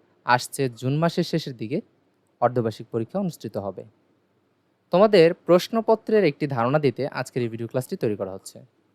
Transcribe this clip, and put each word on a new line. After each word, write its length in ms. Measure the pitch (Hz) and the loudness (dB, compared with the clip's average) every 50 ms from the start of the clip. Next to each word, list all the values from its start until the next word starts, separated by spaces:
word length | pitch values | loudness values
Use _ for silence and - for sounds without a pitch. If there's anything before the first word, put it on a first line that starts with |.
| _ _ _ _ - | _ _ _ _ 0
আসছে 440 | - 123 127 - - - - 139 127 | 0 0 0 0 -6 -6 -4 -4 -4
জুন 240 | 117 113 120 131 143 | -4 -6 -4 -2 -2
মাসের 260 | 156 165 170 - - 165 | 0 0 0 0 -2 -4
শেষের 340 | - - 156 - 147 127 | -2 -4 -6 -6 -6 -12
দিকে 200 | 113 113 107 143 208 - _ _ _ _ _ _ _ _ _ _ - | -12 -8 -6 -6 -8 -8 _ _ _ _ _ _ _ _ _ _ 0
অর্ধবার্ষিক 460 | 120 120 123 127 113 113 104 - 117 _ | 0 0 2 0 -2 -2 -4 -6 -14 _
পরীক্ষা 260 | - 113 113 - - 196 | -6 -6 -6 -6 -6 -6
অনুষ্ঠিত 360 | 202 170 - - - 110 - | -6 -6 -6 -8 -14 -10 -10
হবে। 260 | 107 98 98 92 117 117 110 _ _ _ _ _ _ _ _ _ _ _ _ _ _ _ _ _ _ _ - | -8 -8 -8 -10 -10 -16 -18 _ _ _ _ _ _ _ _ _ _ _ _ _ _ _ _ _ _ _ -2
তোমাদের 360 | - 180 214 214 208 175 160 170 180 | 4 4 4 6 8 6 6 6 4
প্রশ্নপত্রের 920 | _ _ - 175 180 - - 226 226 220 - 220 214 - - 220 214 190 | _ _ 4 4 4 4 2 -4 -4 2 2 0 0 2 0 2 4 4
একটি 220 | 151 - - 156 | 2 0 0 -4
ধারণা 320 | 139 131 117 117 127 143 156 | -4 0 0 0 2 2 2
দিতে 240 | 143 127 - - 135 | 2 2 0 0 -8
আজকের 340 | - - 139 127 - - 131 | -6 -6 -8 -10 -6 -4 -4
এই 80 | 120 113 | -4 -4
ভিডিও 180 | 113 113 117 | -6 -8 -12
ক্লাসটি 280 | 110 - 131 - - 196 | -6 -6 -6 -6 -6 -8
তৈরি 200 | - 139 113 104 | -4 -4 -4 -2
করা 160 | 95 101 95 | -4 -6 -8
হচ্ছে। 260 | 95 95 _ - - 120 127 _ _ _ _ _ | -8 -12 _ -18 -20 -20 -20 _ _ _ _ _